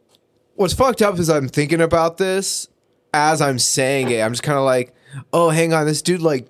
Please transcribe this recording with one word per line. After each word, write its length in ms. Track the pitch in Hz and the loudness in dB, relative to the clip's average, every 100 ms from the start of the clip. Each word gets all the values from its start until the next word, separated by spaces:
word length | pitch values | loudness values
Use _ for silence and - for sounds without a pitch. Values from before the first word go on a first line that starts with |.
| _ _ _ _ _ - | _ _ _ _ _ -2
what's 180 | 185 | -2
fucked 300 | - 262 - | 2 0 2
up 160 | 208 180 | 0 0
is 100 | 160 | 0
I'm 180 | 151 131 | 0 0
thinking 320 | 147 147 165 | -2 0 0
about 360 | 165 165 165 165 | 2 2 0 -2
this 500 | 190 190 190 - - _ _ _ _ | -2 -2 -4 -8 -10 _ _ _ _
as 280 | 151 151 156 | 0 2 2
I'm 180 | 147 127 | 0 0
saying 500 | - - 131 139 127 | -2 0 0 0 0
it. 120 | 117 | 0
I'm 100 | 110 | -2
just 100 | 120 | -4
kinda 200 | 151 143 | -4 0
like, 340 | 135 127 123 _ _ 139 - | 2 0 -2 _ _ -18 -4
"Oh, 200 | 165 170 | 2 2
hang 200 | 156 165 | 2 2
on. 140 | 160 151 | 2 0
This 160 | 147 | -2
dude, 220 | - 180 | -2 0
like, 240 | 160 139 117 | 0 -2 -4